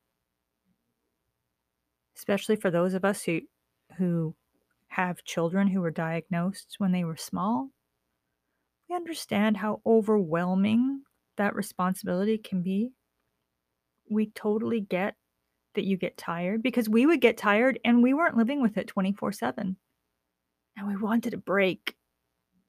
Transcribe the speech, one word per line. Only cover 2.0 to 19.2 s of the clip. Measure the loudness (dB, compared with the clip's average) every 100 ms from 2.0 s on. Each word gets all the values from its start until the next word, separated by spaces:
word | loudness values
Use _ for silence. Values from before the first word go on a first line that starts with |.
| _ -12
especially | -4 -2 0 -2
for | 0
those | 0 0
of | 0
us | -2 -2
who, | -2 -4 -4 _ _ _ _ -4
who | 0 0 -2 -6 _ _ _ _ _
have | -4 -4 -4
children | -8 -2 0 2 2
who | 2
were | -2
diagnosed | -2 -4 -4 -4 -2 -2 -4 -10 -4
when | 0
they | 0
were | -2 -6
small. | -8 -6 -2 -2 -6 _ _ _ _ _ _ _ _ _ _ _ -8
We |
understand | -6 -6 -8 -4 0 2 0
how | -2 -2
overwhelming | 2 2 4 2 2 0 0 2 2 2 2 -2 -10 _ _ -2
that | -2 -2
responsibility | -6 -2 -2 -2 -2 -2 0 -2
can | -2 -4
be. | -2 -2 -2 -6 _ _ _ _ _ _ _ _ _ _ -4
We | -2 -2
totally | -2 -2 -2 0 -2
get | -2 -2 -4 -6 _ _ _ _ _
that | -6
you | -2 -2
get | -2 -6
tired, | -8 -4 -2 -2
because | -2 0 2
we | 4
would | 4 6
get | 4 4
tired | 2 4 4 2
and | 4 6
we | 6
weren't | 4 2 2
living | 2 2
with | 0 0
it | -4
twenty-four | -2 -2 -2